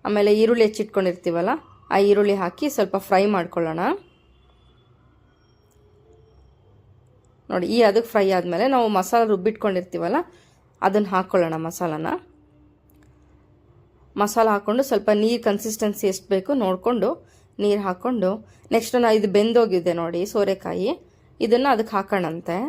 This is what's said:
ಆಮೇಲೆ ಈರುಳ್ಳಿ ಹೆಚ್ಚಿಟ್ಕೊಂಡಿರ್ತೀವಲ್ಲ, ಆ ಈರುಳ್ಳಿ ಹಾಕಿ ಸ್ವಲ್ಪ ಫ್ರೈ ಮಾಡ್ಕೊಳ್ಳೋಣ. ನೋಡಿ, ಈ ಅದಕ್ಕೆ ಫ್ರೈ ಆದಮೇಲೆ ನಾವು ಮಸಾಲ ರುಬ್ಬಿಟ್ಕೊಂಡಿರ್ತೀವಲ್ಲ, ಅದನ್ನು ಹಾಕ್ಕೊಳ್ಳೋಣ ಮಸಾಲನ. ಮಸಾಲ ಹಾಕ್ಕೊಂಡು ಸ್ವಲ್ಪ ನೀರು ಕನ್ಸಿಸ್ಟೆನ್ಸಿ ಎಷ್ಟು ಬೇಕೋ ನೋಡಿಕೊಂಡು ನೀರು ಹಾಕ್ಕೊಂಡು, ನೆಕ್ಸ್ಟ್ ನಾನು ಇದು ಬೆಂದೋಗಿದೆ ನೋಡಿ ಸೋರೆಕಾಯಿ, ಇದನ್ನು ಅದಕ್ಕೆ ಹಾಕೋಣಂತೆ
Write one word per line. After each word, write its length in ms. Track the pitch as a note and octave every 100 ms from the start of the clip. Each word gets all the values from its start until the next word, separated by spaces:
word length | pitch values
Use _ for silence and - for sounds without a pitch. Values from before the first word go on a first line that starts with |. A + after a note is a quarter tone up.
| G3+
ಆಮೇಲೆ 240 | G#3 G#3 G#3+
ಈರುಳ್ಳಿ 240 | A3 A#3 G#3+
ಹೆಚ್ಚಿಟ್ಕೊಂಡಿರ್ತೀವಲ್ಲ, 840 | G#3+ G#3+ G3 F#3 F3 F3+ E3 F#3 D#4 - - -
ಆ 40 | F#3+ G3+
ಈರುಳ್ಳಿ 280 | G3+ G#3 G3
ಹಾಕಿ 240 | F3+ - D4+ C4+
ಸ್ವಲ್ಪ 220 | F#3+ G3 -
ಫ್ರೈ 160 | F#3+ G3+ G3
ಮಾಡ್ಕೊಳ್ಳೋಣ. 440 | E3+ F3 E3 D#3+ G#3 G4 - _ _ _ _ _ _ _ _ _ _ _ _ _ _ _ _ _ _ _ _ _ _ _ _ _ _ _ _ _ _ _ _ _ -
ನೋಡಿ, 160 | F#3+ F3+ A#3
ಈ 20 | A3
ಅದಕ್ಕೆ 220 | G3+ A3+
ಫ್ರೈ 140 | A3 F#3+ F#3
ಆದಮೇಲೆ 260 | F3 F3 B3+
ನಾವು 160 | C4 A3+ G3+
ಮಸಾಲ 240 | F#3 A#3 A3+
ರುಬ್ಬಿಟ್ಕೊಂಡಿರ್ತೀವಲ್ಲ, 920 | G3 F#3+ A3 G#3+ F#3 F3+ E3+ E3+ C#4 F4+ - _ _ _ _ G3+
ಅದನ್ನು 220 | G#3 G3+
ಹಾಕ್ಕೊಳ್ಳೋಣ 440 | F#3+ F#3 F#3+ E3 D#3+ D#3+
ಮಸಾಲನ. 440 | E3+ F3 D#3 E3 E4+ - _ _ _ _ _ _ _ _ _ _ _ _ _ _ _ _ _ _ -
ಮಸಾಲ 240 | G#3 A#3 A3 G3+
ಹಾಕ್ಕೊಂಡು 300 | G#3 A#3 C4+
ಸ್ವಲ್ಪ 180 | G#3+ G#3+ G#3
ನೀರು 180 | G#3+ A#3+ A3
ಕನ್ಸಿಸ್ಟೆನ್ಸಿ 580 | G3+ A3 A3 G#3+ G3+ G3+
ಎಷ್ಟು 160 | F#3+ - F#3+
ಬೇಕೋ 240 | F#3+ C#4+ F#3+
ನೋಡಿಕೊಂಡು 460 | F#3 A3+ A#3+ A3 E4+ - _ _ - G3+
ನೀರು 160 | G#3 G3
ಹಾಕ್ಕೊಂಡು, 440 | F3+ A#3+ A#3+ F#3 G#3+ - _ - A3+
ನೆಕ್ಸ್ಟ್ 200 | A3 B3
ನಾನು 160 | A#3+ A3
ಇದು 100 | G3+ G3
ಬೆಂದೋಗಿದೆ 560 | A3 A#3 A3 F#3 F3 E3+
ನೋಡಿ 200 | E3+ E3+ G3+ A3
ಸೋರೆಕಾಯಿ, 580 | G3 F#3+ E3+ F3+ G3+ F4+ - _ _ _ F#3+
ಇದನ್ನು 240 | A#3+ C#4 A3+
ಅದಕ್ಕೆ 200 | A3 G3+
ಹಾಕೋಣಂತೆ 640 | G3 G3 E3+ E3 F3 F3